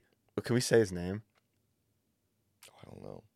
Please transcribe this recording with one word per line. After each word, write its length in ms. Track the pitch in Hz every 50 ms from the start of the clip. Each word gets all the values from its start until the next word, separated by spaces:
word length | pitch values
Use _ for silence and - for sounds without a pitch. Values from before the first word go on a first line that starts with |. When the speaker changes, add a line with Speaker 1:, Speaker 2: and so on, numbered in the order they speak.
| _ _ _ _ _ _ _ - -
Speaker 1:
can 80 | - 120
we 80 | 123
say 180 | 123 - - 117
his 140 | 113 98 92
name? 300 | 87 87 90 95 107 - _ _ _ _ _ _ _ _ _ _ _ _ _ _ _ _ _ _ _ _ _ _ _ _ _ _ _ - - - - -
Speaker 2:
I 60 | -
don't 120 | - 50 50
know. 200 | 50 50 50 - - _